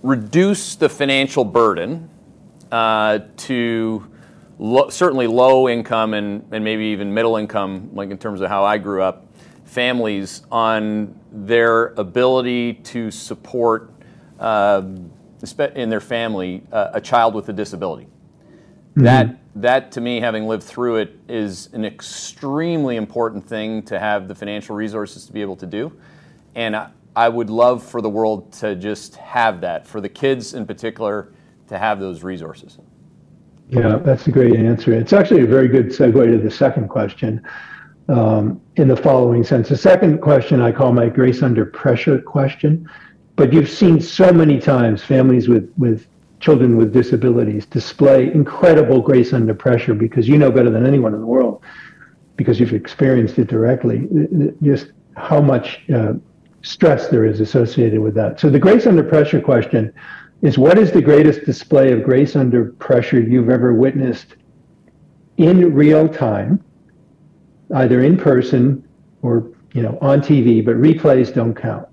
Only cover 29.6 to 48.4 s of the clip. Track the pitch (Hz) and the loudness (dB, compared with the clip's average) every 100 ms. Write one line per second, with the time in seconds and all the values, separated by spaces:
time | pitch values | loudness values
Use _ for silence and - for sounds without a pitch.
29.6 | 87 82 - - 101 - 135 131 110 131 | -8 -10 -12 -12 -12 -6 -4 -4 -8 -14
30.6 | 107 95 117 113 110 104 98 _ _ _ | -14 -10 -12 -8 -8 -8 -12 _ _ _
31.6 | _ 98 110 104 95 85 90 92 78 - | _ -6 -4 -4 -8 -12 -12 -12 -14 -18
32.6 | - - _ _ _ _ _ _ _ _ | -20 -20 _ _ _ _ _ _ _ _
33.6 | _ 127 113 107 143 127 - 131 123 113 | _ 0 0 0 0 0 0 2 4 4
34.6 | 113 113 - 113 113 196 185 180 120 131 | 2 0 0 0 2 2 4 4 4 4
35.6 | 127 127 120 - 131 117 117 113 107 - | 4 2 0 0 2 4 4 2 0 0
36.6 | 139 - 101 127 104 - 113 110 - - | -2 -2 -6 -6 -6 -6 -8 -8 -12 -20
37.6 | - - - _ - 123 110 110 104 - | -20 -20 -20 _ -2 0 2 0 -2 -6
38.6 | _ - 139 127 151 131 123 120 113 127 | _ 0 2 2 2 2 2 2 0 0
39.6 | 113 135 190 185 196 151 151 139 - 135 | 0 0 4 4 4 2 2 2 2 2
40.6 | 120 113 131 120 117 120 127 123 131 113 | 2 2 2 2 2 2 0 2 0 0
41.6 | 104 - 139 120 - 139 - 147 135 - | -2 -4 -2 0 0 -2 -2 -4 -4 -2
42.6 | 151 165 165 - - _ _ - 135 156 | -2 -2 -4 -20 -20 _ _ 0 2 4
43.6 | 147 - 185 160 - - 185 175 156 135 | 2 2 4 4 0 2 4 6 4 2
44.6 | - 131 117 104 - 131 131 127 107 117 | 2 2 2 0 0 2 4 2 4 0
45.6 | - - 120 110 _ _ _ _ - 147 | 0 -2 -2 -2 _ _ _ _ 2 4
46.6 | 127 113 110 117 120 120 123 120 110 104 | 4 4 2 2 0 0 0 0 0 -4
47.6 | - - - - 139 135 127 156 | -6 -8 -8 0 4 4 4 0